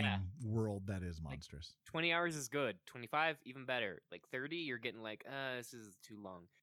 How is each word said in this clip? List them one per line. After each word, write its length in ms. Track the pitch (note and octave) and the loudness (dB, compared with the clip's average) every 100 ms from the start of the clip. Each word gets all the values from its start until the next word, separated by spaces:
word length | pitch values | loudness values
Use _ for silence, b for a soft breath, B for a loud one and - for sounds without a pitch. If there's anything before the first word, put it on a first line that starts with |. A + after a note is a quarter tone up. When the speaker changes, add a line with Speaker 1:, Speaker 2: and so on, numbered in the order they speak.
Speaker 1:
Yeah. 160 | C3+ G2+ F#2 G#2+ | 6 4 0 -2
Speaker 2:
world, 440 | A2+ A2 A2 G2+ G2 | 0 4 4 2 0
that 160 | F#2+ | -2
is 160 | F2+ E2 | -2 -4
Speaker 1:
Like, 120 | D2 C#2+ | -4 -6
Speaker 2:
monstrous. 380 | - D2 - - - | -8 -12 -12 -14 -4
Speaker 1:
twenty 280 | E3 E3+ | 2 4
hours 220 | E3+ F3 D#3 | 6 4 2
is 120 | B2 | 0
good. 280 | C#3+ B2+ F#2 - | 2 2 0 -8
Twenty-five, 520 | B2+ A#2 D3+ D#3+ D3+ | -10 0 4 4 2
even 220 | B2 C3 B2+ | -6 -6 0
better. 360 | B2 G#2 E2+ - | 2 2 -2 -10
Like, 160 | F2+ - | -14 -6
thirty, 260 | B2+ C#3+ E3+ | -4 -2 -2
you're 200 | D3+ A#2 | -2 -2
getting 240 | A#2 G#2+ | -2 -4
like, 240 | A2 G#2+ - | -6 -8 -6
"Uh, 280 | C#3 C3+ B2 | -4 -2 -2
this 180 | A#2+ | -6
is 240 | A#2+ G#2+ - | -10 -14 -16
too 140 | - G#2 | -16 -10
long." 260 | G2 F2+ E2+ _ | -10 -10 -14 _